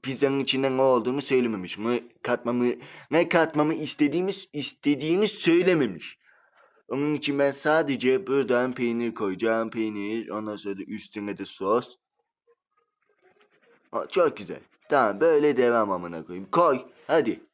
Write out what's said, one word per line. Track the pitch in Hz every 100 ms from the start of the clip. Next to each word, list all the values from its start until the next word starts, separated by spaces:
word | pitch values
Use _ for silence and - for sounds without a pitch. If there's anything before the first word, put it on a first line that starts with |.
pizzanın | 131 123 139 139
içinde | 135 131 135 131
ne |
olduğunu | 135 127 117 139
söylememiş. | 139 131 120 104 90 101
Ne | 113 123 120 _
katmamı, | - 123 120 120 123 - - - -
ne | 156 170
katmamı | 180 160 151 151
istediğimiz, | 160 147 - 147 160 185 185 -
istediğini | 147 131 - 143 143 156 175 214
söylememiş. | - 175 170 180 170 120 82 - - _ _ _ _ _ _ -
Onun | 131 147
için | 147 143 143
ben | 139
sadece | 135 151 156 151 123 127 131 123
buradan | 139 120 123 127
peynir | 123 120 117 117
koyacağım. | 110 101 92 113 113 113
Peynir, | 113 110 104 101 113 -
ondan | 110 107 104
sonra | 101 98
da |
üstüne | - 104 - 107 101 98
de |
sos. | 98 - 95 117 123 - _ _ _ _ _ _ _ _ _ _ _ _ _ _ _ _ _ _ _
Aa, | 110 -
çok | - 160 127
güzel. | 90 80 _ _ _
Tamam, | 143 113 98
böyle | 165 151 147 127
devam | 120 120 104
amına | 90 87 82
koyayım. | 80 90 98
Koy, | 165 175 131 - - -
hadi. | 160 120 90 _